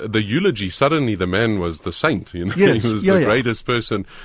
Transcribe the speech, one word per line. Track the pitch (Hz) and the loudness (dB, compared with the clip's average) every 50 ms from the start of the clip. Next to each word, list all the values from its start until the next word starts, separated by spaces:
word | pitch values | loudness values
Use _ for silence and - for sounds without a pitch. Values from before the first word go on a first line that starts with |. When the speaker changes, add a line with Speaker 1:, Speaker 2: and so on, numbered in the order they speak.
| - | -8
Speaker 1:
uh, | |
the | 110 104 110 107 | -2 0 0 0
eulogy, | 98 117 170 202 196 139 101 101 90 | 0 0 2 2 0 0 0 -4 -6
suddenly | - - 135 143 165 156 135 117 104 | -2 0 2 2 2 2 0 0 0
the | 87 90 | 0 0
man | 90 92 104 117 113 107 98 | 0 2 2 2 2 0 0
was | 87 85 82 - | -2 -4 -4 -6
the | - 92 | -8 -10
saint, | - - - 160 135 92 - - - | -6 -2 -2 0 0 -2 -4 -8 -8
you | 85 87 | -6 -6
know, | 98 - | -4 2
<laughs> | |
Speaker 2:
Yes, | 175 202 185 131 113 | 4 4 4 4 2
Speaker 1:
he | 123 117 110 | 0 0 -2
was | 104 - | 0 2
Speaker 2:
yeah, | 190 190 | 2 4
Speaker 1:
the | 180 | 4
Speaker 2:
yeah. | 139 | 4
Speaker 1:
greatest | 104 110 135 117 120 110 - - | 2 2 2 0 -2 -4 -4 -2
person | - 123 117 - - 113 101 95 - - - | -2 -2 -2 -2 -2 -4 -4 -6 -8 -14 -20